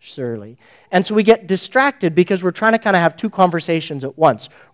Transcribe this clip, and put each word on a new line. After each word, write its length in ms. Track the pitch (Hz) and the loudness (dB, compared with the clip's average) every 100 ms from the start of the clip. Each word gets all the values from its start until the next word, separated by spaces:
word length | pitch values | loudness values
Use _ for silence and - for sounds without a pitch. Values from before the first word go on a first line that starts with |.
surely. 560 | - - 123 113 104 123 _ _ _ | -20 -12 -10 -10 -14 -20 _ _ _
And 160 | 180 190 | -2 0
so 80 | |
we 80 | 214 | 2
get 240 | 208 226 170 | 4 4 2
distracted 680 | 190 - 262 277 269 180 160 | -6 -2 -2 0 -2 -2 0
because 260 | 180 190 | 0 0
we're 80 | 180 | -4
trying 220 | 170 220 | -2 0
to 80 | 226 | 0
kinda 180 | 220 185 | 2 2
have 160 | 170 | 0
two 160 | 165 214 | -2 -6
conversations 720 | 202 180 170 - 165 156 143 | 0 0 0 -4 -4 -4 -10
at 160 | 135 - | -10 0
once. 300 | 156 110 - _ _ | 2 2 -4 _ _